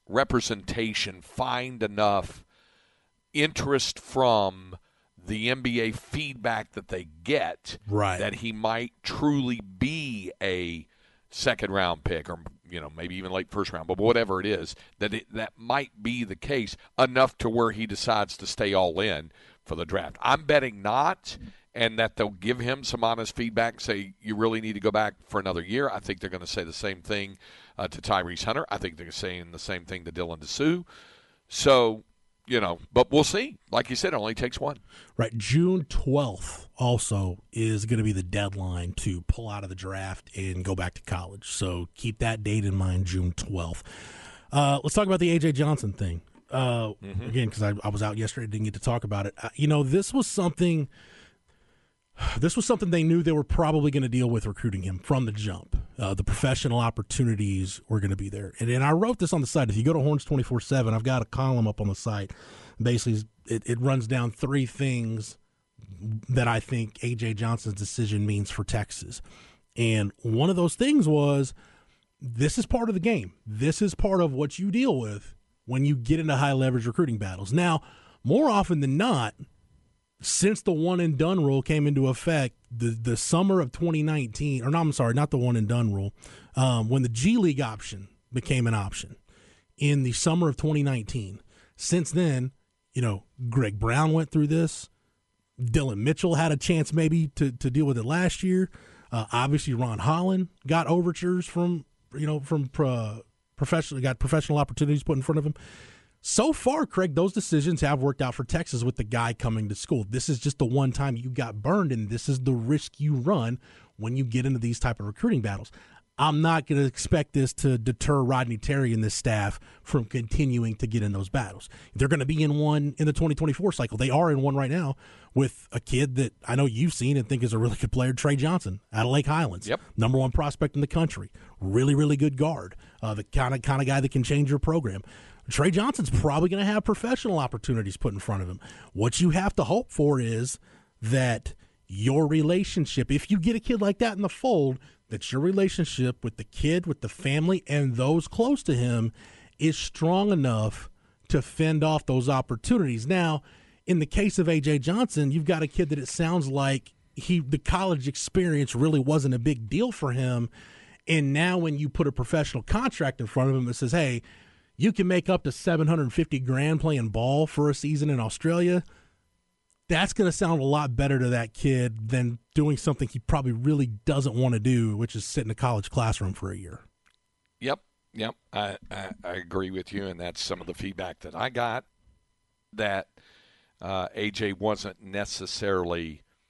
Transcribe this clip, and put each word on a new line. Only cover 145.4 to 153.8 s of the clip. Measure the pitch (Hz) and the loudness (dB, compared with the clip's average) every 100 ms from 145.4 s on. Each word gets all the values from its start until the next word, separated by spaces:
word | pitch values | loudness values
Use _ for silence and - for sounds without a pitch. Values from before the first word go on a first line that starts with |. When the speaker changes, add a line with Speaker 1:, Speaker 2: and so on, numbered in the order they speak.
Speaker 2:
relationship | 175 196 190 - 160 - 127 - | 2 2 2 2 -2 0 -2 -2
with | 117 - | -6 -8
the | |
kid, | - - 147 175 175 | -10 -2 2 2 0
with | 139 | -4
the | 110 | -8
family, | - 135 147 170 190 - | -6 -2 2 2 0 0
and | 147 135 117 | 0 2 2
those | 131 165 - | 2 2 0
close | - 247 285 | 0 2 2
to | - | 0
him | 120 123 120 113 - - - - - | 2 2 2 0 -4 -18 -20 -20 -2
is | 160 147 | 0 0
strong | - - 160 185 208 | -6 -2 2 4 4
enough | 180 131 110 107 - - - _ _ - | 2 2 2 0 -4 -12 -20 _ _ 0
to | 143 | 0
fend | - - 160 156 | 0 0 2 4
off | 156 151 - | 4 2 2
those | 127 123 | 0 2
opportunities. | 131 - 120 - 240 147 113 127 | 0 0 -2 2 2 2 0 0
Now, | 185 170 156 - - _ _ | 2 2 0 -6 -20 _ _